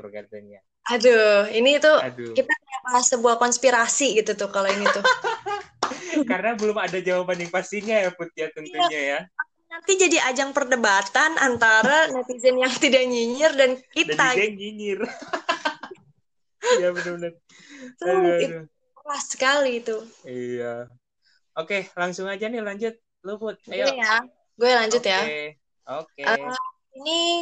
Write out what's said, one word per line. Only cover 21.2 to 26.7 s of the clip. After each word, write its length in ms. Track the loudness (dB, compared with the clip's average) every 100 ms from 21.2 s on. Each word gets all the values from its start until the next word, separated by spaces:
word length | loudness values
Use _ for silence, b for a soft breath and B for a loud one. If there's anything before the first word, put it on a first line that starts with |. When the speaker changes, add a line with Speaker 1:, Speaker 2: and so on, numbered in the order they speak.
| _ _ _
Speaker 1:
Oke, 400 | -12 -6 -6 -6
langsung 320 | -6 -6 -4
aja 240 | -8 -8 -8
nih 160 | -6
lanjut. 320 | -8 -6 -8 -8 _ _
Lu, 160 | -14 -10
Put, 240 | -10 -12 -10
ayo. 160 | -2
Speaker 2:
Gue 160 | -2 0
ya. 140 | 0 0 -2 _ _ 0
Gue 140 | 4
lanjut 300 | 4 4 0
ya. 160 | 2 0
Speaker 1:
Oke. 200 | 0 -4 -10 -14 _ _
Oke. 380 | -10 -10 -10 -6
Speaker 2:
Eh, 320 | -2 -2 -4 -8 -10